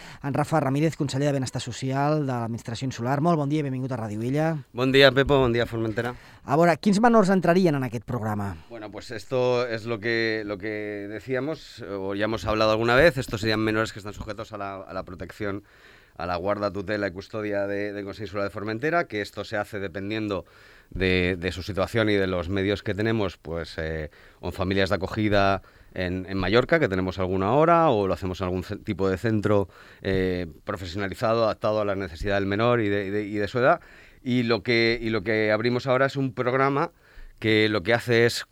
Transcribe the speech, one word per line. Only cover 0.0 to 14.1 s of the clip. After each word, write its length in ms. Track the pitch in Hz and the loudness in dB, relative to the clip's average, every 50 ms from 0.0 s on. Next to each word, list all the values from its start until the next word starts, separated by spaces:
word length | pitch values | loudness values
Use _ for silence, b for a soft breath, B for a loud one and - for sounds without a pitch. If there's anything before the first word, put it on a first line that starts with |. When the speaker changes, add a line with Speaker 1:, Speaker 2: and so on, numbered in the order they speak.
| B B B B B | B B B B B
Speaker 1:
en 80 | 143 131 | -4 -2
Rafa 260 | 147 147 - 160 160 | -2 0 2 2 2
Ramírez, 380 | 143 131 135 143 156 165 - | 2 2 2 2 2 0 0
conseller 300 | - 156 131 - 135 143 | 0 -4 -2 0 0 0
de 80 | 147 139 | 0 0
Benestar 260 | 139 131 120 - 131 | 0 -2 -4 -4 -6
Social 640 | - - 110 - - 135 131 135 143 147 156 156 151 | -6 -8 -8 -6 -4 -2 0 0 2 2 2 2 0
de 80 | 131 127 | 0 -2
l'Administració 540 | 120 117 110 117 113 - - 113 101 - | -2 -2 -4 -4 -6 -6 -8 -8 -6 -4
Insular. 320 | 131 120 - 113 123 139 139 | -6 -4 -2 -2 0 0 2
Molt 160 | 135 175 170 | 2 2 2
bon 140 | 156 143 139 | 2 2 0
dia 100 | 147 156 | 0 0
i 60 | 147 | -2
benvingut 260 | 139 131 127 131 135 131 | -2 -4 -4 -4 -4 -4
a 60 | 117 | -4
Ràdio 220 | 110 110 104 107 113 | -6 -6 -6 -4 -2
Illa. 300 | 123 135 147 156 160 165 151 127 _ - | -2 0 0 0 0 -2 -4 -6 _ -4
Speaker 2:
Bon 160 | 113 123 135 | -2 0 4
dia, 200 | 131 139 139 135 123 | 6 8 8 8 8
Pepo, 240 | 131 135 123 143 | 6 4 4 4
bon 160 | 139 131 123 117 | 4 4 4 2
dia, 140 | 117 120 113 | 2 0 -2
Formentera. 460 | 117 113 113 113 107 120 117 120 123 B B B B B B | -2 -4 -4 -4 -2 -2 -4 -4 -6 B B B B B B
Speaker 1:
A 100 | - 131 | 0 2
veure, 220 | 151 170 175 165 - | 4 4 4 4 4
quins 160 | - 214 196 196 233 | 2 2 4 6 6
menors 240 | 247 233 226 202 175 | 6 6 6 6 6
entrarien 480 | 196 190 151 170 170 185 196 170 147 | 4 4 4 4 6 6 6 4 4
en 80 | 139 131 | 2 0
aquest 220 | 127 110 120 - - | -2 -4 -6 -8 -6
programa? 460 | 127 120 104 110 107 104 101 98 90 80 80 - | -6 -4 -4 -2 -2 -2 -4 -6 -6 -10 -12 -16
Speaker 2:
Bueno, 200 | 117 113 107 104 | -16 -14 -14 -12
pues 200 | 98 104 - - | -12 -12 -12 -10
esto 560 | 123 110 - - 135 127 123 127 123 123 123 | -10 -12 -8 -2 0 2 2 4 2 2 2
es 180 | 123 113 113 104 | 0 -2 -4 -4
lo 160 | 117 117 107 | -4 -4 -2
que, 440 | 95 117 117 113 113 113 110 110 107 | 0 0 0 2 2 2 0 -2 -2
lo 100 | 104 104 | -4 -6
que 520 | 104 - 107 107 107 104 104 104 101 101 101 107 | -6 -6 -6 -6 -6 -6 -6 -8 -8 -8 -8 -10
decíamos, 720 | 107 - 123 131 127 131 147 160 135 - - - - 117 | -10 -6 -4 -4 -4 -2 -4 -6 -8 -12 -16 -18 -14 -12
o 320 | 85 101 98 95 98 101 | -8 -8 -6 -6 -4 -4
ya 100 | 101 104 | -2 -2
hemos 220 | 107 113 107 - | -2 -2 -2 -2
hablado 240 | 113 107 107 110 110 | -2 0 2 4 4
alguna 240 | 107 110 117 120 120 | 4 4 4 4 4
vez, 240 | 127 151 175 - 131 | 6 6 6 4 2
estos 240 | 123 - - 110 101 | -4 -6 -4 -4 -2
serían 180 | 113 110 110 | 0 0 0
menores 320 | 110 110 107 107 110 104 - | 0 0 0 0 0 -2 -4
que 60 | 110 | -10
están 160 | 95 107 | -12 -12